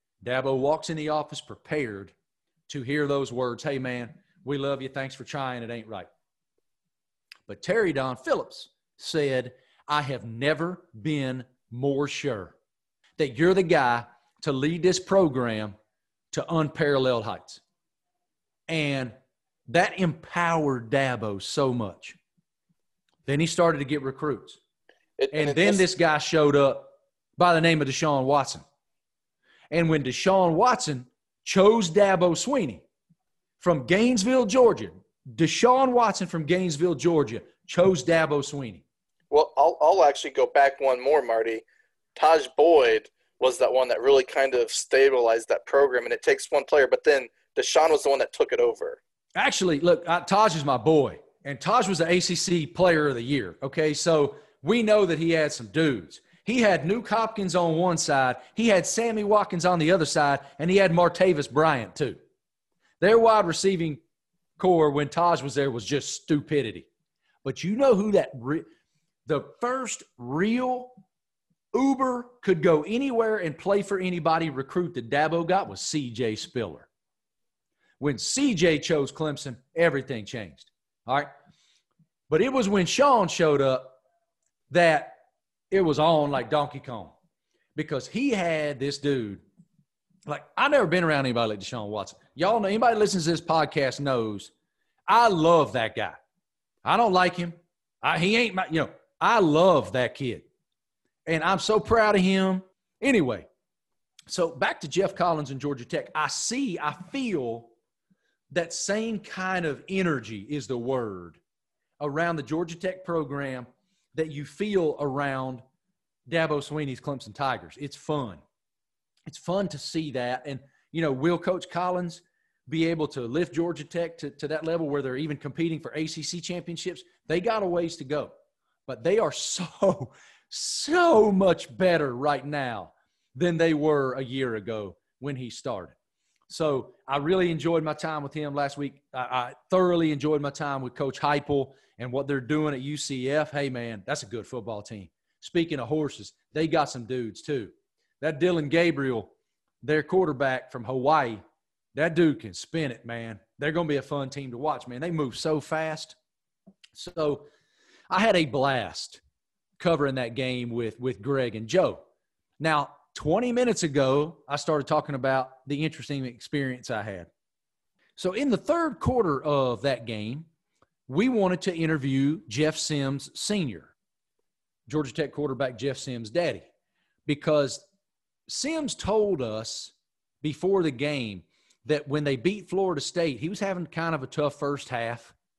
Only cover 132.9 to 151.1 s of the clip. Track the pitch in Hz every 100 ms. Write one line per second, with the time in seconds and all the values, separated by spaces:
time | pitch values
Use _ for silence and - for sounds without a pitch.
132.9 | _ _ _ _ 123 175 165 165 151 151
133.9 | 147 135 127 131 131 131 110 98 110 101
134.9 | - _ _ 135 135 123 - 139 107 85
135.9 | _ _ _ _ _ _ - 156 139 -
136.9 | _ - 139 143 190 185 165 165 165 156
137.9 | 151 165 156 143 156 151 143 143 139 143
138.9 | - _ 131 123 127 123 - - 185 180
139.9 | 175 160 147 151 151 143 135 147 139 127
140.9 | - 139 131 147 147 143 143 135 _ _
141.9 | - 123 127 135 139 123 151 151 135 135
142.9 | 147 - 135 127 147 147 147 139 127 117
143.9 | 110 92 147 104 113 101 127 107 104 -
144.9 | 107 92 _ _ _ - 175 165 147 113
145.9 | 156 147 - 101 _ _ 151 160 160 143
146.9 | 127 113 127 113 98 - 143 95 _ _
147.9 | _ _ - 151 147 175 175 147 160 170
148.9 | 143 135 120 98 _ _ _ _ _ 123
149.9 | 151 - 185 180 131 135 131 - 131 110
150.9 | 131 127